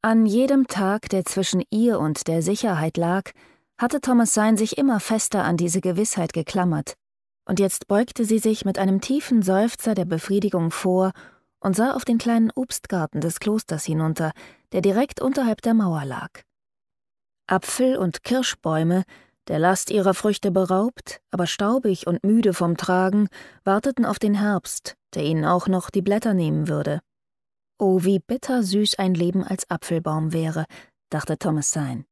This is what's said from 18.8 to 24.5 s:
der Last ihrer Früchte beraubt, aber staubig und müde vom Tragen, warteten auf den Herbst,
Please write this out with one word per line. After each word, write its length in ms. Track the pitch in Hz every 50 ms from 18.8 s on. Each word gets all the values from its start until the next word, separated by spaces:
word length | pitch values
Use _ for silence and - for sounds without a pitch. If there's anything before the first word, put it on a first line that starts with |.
| 160 165 175 185 185 _ - - _ _ _ _ _
der 140 | - 165 156
Last 300 | 160 175 190 180 - -
ihrer 220 | - 208 185 196 185
Früchte 380 | - - 214 202 - - 202
beraubt, 720 | 170 190 190 175 190 185 208 240 - - - - - - _ _
aber 160 | - 196 175
staubig 600 | 165 - - 208 202 240 269 254 220 190 - -
und 160 | - 170 - -
müde 300 | 196 214 226 220 208 180
vom 240 | - 180 170 170
Tragen, 520 | 160 - - 180 180 185 190 196 208 208 190 - - - - - _ _
warteten 400 | 196 196 208 - 277 254 - 233
auf 140 | - 202 -
den 160 | - 214 202
Herbst, 640 | 202 208 208